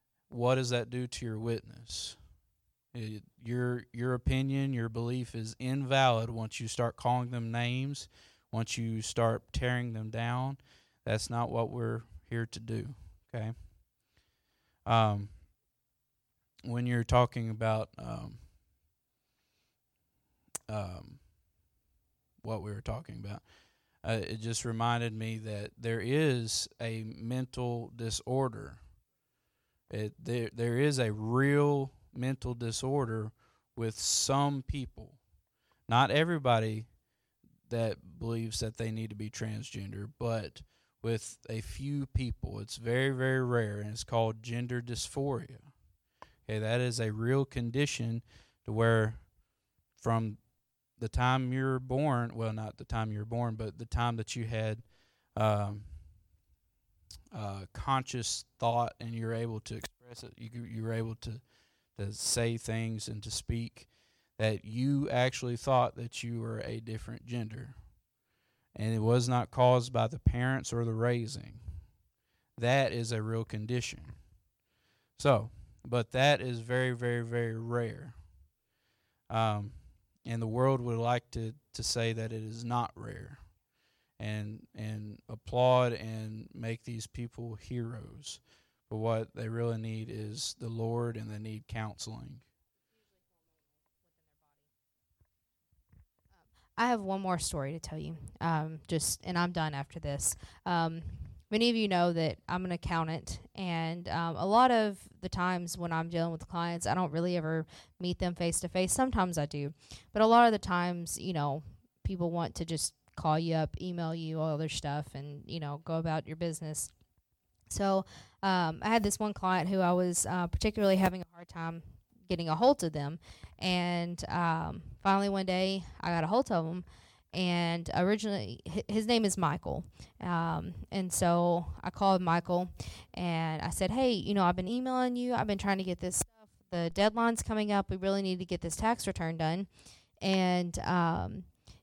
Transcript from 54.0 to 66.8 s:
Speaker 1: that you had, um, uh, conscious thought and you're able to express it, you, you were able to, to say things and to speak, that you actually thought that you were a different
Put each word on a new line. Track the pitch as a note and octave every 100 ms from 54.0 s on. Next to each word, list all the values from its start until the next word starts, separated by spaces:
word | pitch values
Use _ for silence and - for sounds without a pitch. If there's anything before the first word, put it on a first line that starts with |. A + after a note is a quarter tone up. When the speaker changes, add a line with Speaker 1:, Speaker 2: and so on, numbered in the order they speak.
| A#2+ A2+
Speaker 1:
that | G#2+ A#2+
you | A2+
had, | A2+ A2 A2 - _ _ _ _ -
um, | A2 G#2 G2+ G#2 - - - - _ _ _ _ _ _ _ _ - - - D3+
uh, | G2+ G2 F#2+
conscious | - - C3 B2+ B2 A2 - - _
thought | A#2 A#2+ A#2+ -
and | A#2
you're | A2+ A2+
able | A2+ A#2 A2
to | - A2+
express | - - B2 A#2
it, | - -
you, | A2+ A#2+
you | A#2 A2+
were | A2+
able | A2+ A2+ A2+
to, | A#2 A#2 - _ _ _ _ -
to | G2+
say | G#2+ - B2 A#2 A#2
things | - A2+ A2+ A2 -
and | A2
to | A2
speak, | - - A#2 A#2 - - _ _ _ _ -
that | A2 G#2+ G#2
you | A#2 C3+ C#3+ D3
actually | B2 B2+ - B2 A#2+
thought | - B2+ B2 -
that | A#2 -
you | A#2 A#2
were | A2+ A2+ -
a |
different | A2+